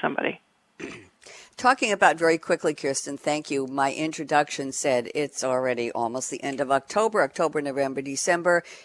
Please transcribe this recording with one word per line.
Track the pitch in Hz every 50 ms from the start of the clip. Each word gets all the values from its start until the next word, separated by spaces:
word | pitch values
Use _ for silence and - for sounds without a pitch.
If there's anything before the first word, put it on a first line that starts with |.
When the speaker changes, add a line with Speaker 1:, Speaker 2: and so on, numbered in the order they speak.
Speaker 1:
somebody. | - - 139 - - - - - _ _ _ _ _ _ _ -
Speaker 2:
<clears throat> | - - - - - - _ _ - - - - - - _ -
Talking | - 247 247 - 269 226
about | 202 190 202 185 165 165
very | 165 165 165 165
quickly, | - - 180 156 - 170 147
Kirsten, | - - 143 139 - - 143 143 139
thank | - 156 147 151 156 -
you. | 151 139 135 131
My | 131 143 135 139
introduction | - 156 156 160 151 - 160 135 156 147 151 - - - 139 135
said | 131 - - 151 131 123 117 - -
it's | 147 147 139 - - -
already | 131 127 127 131 127 123 117 120 117
almost | - - 120 113 117 127 131 -
the | 143 -
end | - 139 135 127
of | 143 127
October, | 139 135 - - - 208 220 220 214 208
October, | 156 135 - - 175 156 147 156
November, | 143 143 131 135 139 135 135 131
December. | 139 139 139 131 - - 175 170 170 180 175 170 165 - - - -